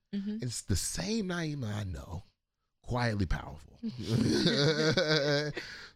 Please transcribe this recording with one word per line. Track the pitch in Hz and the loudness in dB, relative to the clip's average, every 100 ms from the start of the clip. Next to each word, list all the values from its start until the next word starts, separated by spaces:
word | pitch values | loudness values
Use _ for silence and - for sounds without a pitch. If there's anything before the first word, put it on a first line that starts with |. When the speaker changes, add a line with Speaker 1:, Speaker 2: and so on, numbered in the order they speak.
| - | -8
Speaker 1:
Mm-hmm. | 202 202 214 | -6 -4 -4
Speaker 2:
It's | 127 - | -4 -6
the | - - | 0 0
same | - - 196 226 185 | 0 -4 -2 -2 0
Naima | 175 156 143 110 | -2 -4 -4 -4
I | 104 | -4
know, | 98 67 - 87 - _ _ _ _ _ | -4 -6 -8 -12 -12 _ _ _ _ _
quietly | - 123 120 104 90 | -4 0 2 2 2
powerful. | - - - - - | 0 -4 -14 -18 -8
<laughs> | 226 123 104 117 - - - 139 143 151 156 170 156 156 143 143 151 - - - - | -8 -6 0 2 4 4 4 4 4 4 4 4 4 4 4 2 0 -6 -10 -14 -18